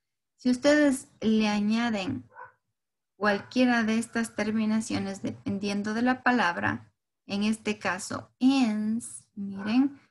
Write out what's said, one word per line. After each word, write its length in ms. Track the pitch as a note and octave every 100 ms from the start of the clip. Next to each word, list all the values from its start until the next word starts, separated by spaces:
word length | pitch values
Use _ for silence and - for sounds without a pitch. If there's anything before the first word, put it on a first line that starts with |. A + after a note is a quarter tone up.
| _ _ _ _
si 140 | B3
ustedes 580 | B3 C#4 D4+ D4 B3+ - -
le 280 | A3 A3 G#3+
añaden 800 | G#3 G#3 A3+ A#3+ G#3+ F3+ - - - - _ _ _ _ _ _ -
cualquiera 640 | G#3 G3+ - B3 B3+ A#3+
de 160 | A3 A3
estas 360 | A3+ A#3 A3+
terminaciones, 880 | - A3 A3 G#3+ A3 A3 G3 G3 G3
dependiendo 720 | - - - G3 G3+ G3+ G3+
de 80 | A3
la 200 | B3 B3+
palabra, 680 | B3+ B3 F3+ F3+ G#3+ - - _ _ _ -
en 180 | G3+
este 340 | G#3+ A3 G#3+ G#3+
caso, 520 | F#3+ F3+ - - - -
ens, 840 | B3+ C4+ A#3 G#3+ G#3+ A3+ - - _
miren, 640 | - G3 G3 G#3 B3 C#4 C#4 _